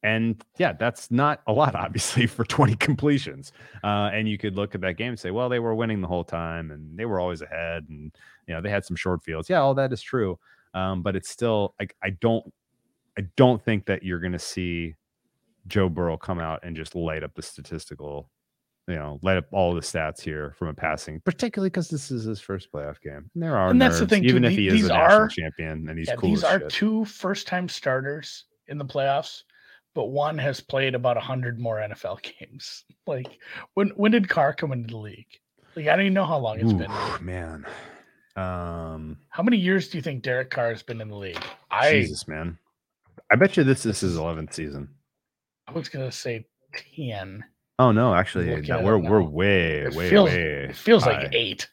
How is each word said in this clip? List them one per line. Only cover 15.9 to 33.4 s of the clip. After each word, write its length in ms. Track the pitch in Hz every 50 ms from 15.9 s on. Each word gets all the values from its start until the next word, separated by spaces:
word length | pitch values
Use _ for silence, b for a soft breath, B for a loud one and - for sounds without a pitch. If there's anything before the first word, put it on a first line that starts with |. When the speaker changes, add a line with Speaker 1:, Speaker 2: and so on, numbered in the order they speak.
| 82 82 90 85 80 80
Speaker 1:
come 220 | - - 95 87
out 220 | 82 80 80 - -
and 120 | 85 82
just 200 | 78 80 78 -
light 280 | 90 85 82 78 80 73
up 120 | 71 -
the 60 | - 80
statistical, 840 | - - - 71 - 85 80 - - 76 71 73 73 71 71 73 _ _ _ _ _ _ _ _ _ _ _ _ -
you 80 | 87
know, 240 | 80 76 73 73 76
light 160 | 78 95 95 92
up 80 | 78 _ -
all 200 | 98 92 87 87
the 60 | 85
stats 380 | 78 - - 85 78 78 76 -
here 340 | - 82 78 76 76 73 78 _
from 100 | - 80
a 60 | 76
passing, 480 | - - 80 78 76 - - 76 80 -
particularly 460 | - 170 - - 240 - - 190 190
'cause 200 | 170 185 170 -
this 200 | - 143 - -
is 140 | 135 120 110
his 160 | 110 110 101
first 280 | - - 98 95 92 _ -
playoff 260 | 76 73 73 71 _
game. 300 | _ 76 71 71 73 - _
And 60 | 175 170
there 120 | 165 151
are 140 | 110 95 92
Speaker 2:
And 120 | - 247
that's 140 | 262 - -
the 60 | -
Speaker 1:
nerves, 80 | - -
Speaker 2:
thing, 140 | - 208 185
too. 60 | 123
Speaker 1:
even 140 | - - -
if 60 | 120
Speaker 2:
The-, 60 | 190 202
Speaker 1:
he 100 | 101 95
is 60 | 95
Speaker 2:
these 120 | - 104
Speaker 1:
a 40 | 90
national 320 | - - 156 170 196 214
Speaker 2:
are, 60 | 214 214
Speaker 1:
champion 580 | - - 82 80 78 - 80 80 80 78 78 76
and 100 | 80 82
he's 120 | 80 78
Speaker 2:
yeah, 60 | 120
Speaker 1:
cool 140 | - - 95
Speaker 2:
these 120 | 104 101 87
Speaker 1:
as 80 | - -
Speaker 2:
are 40 | 196
Speaker 1:
shit. 80 | 73 73
Speaker 2:
two 340 | - - 202 214 220 220 226
first-time 640 | 208 - - - 185 196 196 - - - 180 180 175
starters 760 | - - - 143 131 131 131 139 143 156 147 - - - - _ _ _ _ -
in 100 | 151 147
the 40 | 143
playoffs, 580 | 127 - 147 135 135 139 143 160 - - - - b b b b b b b b _ _
but 140 | 160 123 107
one 320 | 131 143 143 151 160 151
has 200 | 131 143 131 -
played 360 | - _ - 135 135 135 127
about 200 | 127 123 127 120
a 60 | 120
hundred 380 | 104 - 131 127 127 123 120 113
more 200 | 120 117 110 107
N 120 | 107 104
F 120 | 101 - -
L 160 | 95 90 - - -
<laughs> 80 | - _
games. 440 | - - - 135 - - - - _ _ _ _ _
Like, 320 | - 151 131 127 - - _